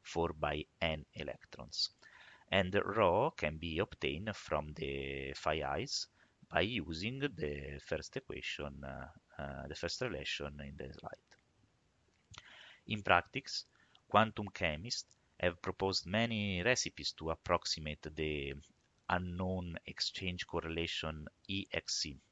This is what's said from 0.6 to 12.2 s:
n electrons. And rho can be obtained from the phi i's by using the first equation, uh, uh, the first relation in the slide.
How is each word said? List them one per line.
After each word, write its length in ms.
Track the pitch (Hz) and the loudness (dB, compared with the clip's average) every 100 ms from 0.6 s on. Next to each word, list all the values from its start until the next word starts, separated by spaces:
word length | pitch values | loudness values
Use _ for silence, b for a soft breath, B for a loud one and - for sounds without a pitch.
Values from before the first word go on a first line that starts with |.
| - _ | -4 _
n 240 | 82 78 73 | -2 -2 -6
electrons. 760 | - 71 - - - - - - _ B B B B - | -8 -8 -8 -14 -14 -8 -4 -4 _ B B B B 2
And 220 | 98 90 98 | 2 4 2
rho 480 | 90 107 95 92 147 - | 2 6 6 6 4 2
can 200 | 78 80 | -2 -2
be 200 | 82 78 | -2 0
obtained 580 | - - 71 73 110 | 0 0 -2 -2 -4
from 380 | 101 - 76 76 | -6 -2 -2 -2
the 600 | 78 73 69 67 69 67 | -6 -4 -2 -4 -4 -6
phi 260 | - - 78 | -2 0 0
i's 460 | 69 76 127 - - b b _ - | 0 -2 -2 -4 -6 b b _ 0
by 100 | 78 | 2
using 580 | 98 120 78 80 107 135 | 4 0 -2 -2 -4 -2
the 600 | 139 87 73 73 71 69 | -4 -2 -2 -2 -6 -8
first 320 | - 78 - - | -4 -4 -2 -8
equation, 680 | - - - - 71 69 | -6 -6 -6 -4 -6 -6
uh, 580 | 67 65 73 - _ - | -8 -8 -10 -16 _ -8
uh, 260 | 69 69 69 | -6 -6 -8
the 80 | |
first 260 | 71 85 - | -4 -4 -2
relation 580 | 127 73 71 - 73 71 | -2 -2 -4 -4 -4 -6
in 160 | 71 | -10
the 160 | 71 67 | -8 -10
slide. 200 | - - - _ - _ _ _ _ _ _ _ _ | -10 -12 -14 _ -20 _ _ _ _ _ _ _ _